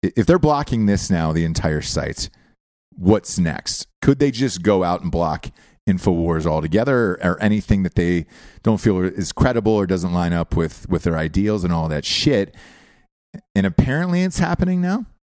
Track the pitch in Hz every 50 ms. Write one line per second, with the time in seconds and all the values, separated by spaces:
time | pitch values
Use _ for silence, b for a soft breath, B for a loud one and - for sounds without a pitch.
0 | - 95 - - 107 - 170 185 - 151 151 143 147 - - 113 110 101 101 95
1 | - - 95 85 82 80 78 82 82 80 80 - - 85 78 76 71 - - -
2 | 69 71 67 - - - b b b b b b _ _ _ _ _ _ _ -
3 | 92 90 107 104 - - - - 90 82 73 - - - - - - _ _ _
4 | - - 139 139 143 143 127 110 135 127 - 92 85 98 104 95 92 87 90 87
5 | - 87 76 82 85 80 76 - - - b b b b b b b - 95 90
6 | - 104 90 82 82 85 85 80 78 85 78 78 76 80 78 104 117 139 135 123
7 | 117 101 87 - - 90 87 - 107 104 104 107 95 - 107 98 95 90 - -
8 | 87 85 87 87 80 B B B B B B B _ - 110 98 - 117 98 92
9 | 90 92 - - 95 - - - - 131 123 120 104 110 110 104 101 87 95 90
10 | 82 92 87 87 87 87 87 85 82 - - - 82 78 - - - - 90 87
11 | - 87 82 80 78 80 78 98 98 104 107 107 87 90 87 82 80 80 76 73
12 | 69 - - - - 156 139 107 98 - B B B B B B B B B B
13 | B B _ _ _ _ _ - _ _ _ 202 190 196 170 - - - 131 151
14 | 175 180 175 180 185 185 180 - 190 - 175 - 180 180 185 180 180 180 190 240
15 | 240 - _ _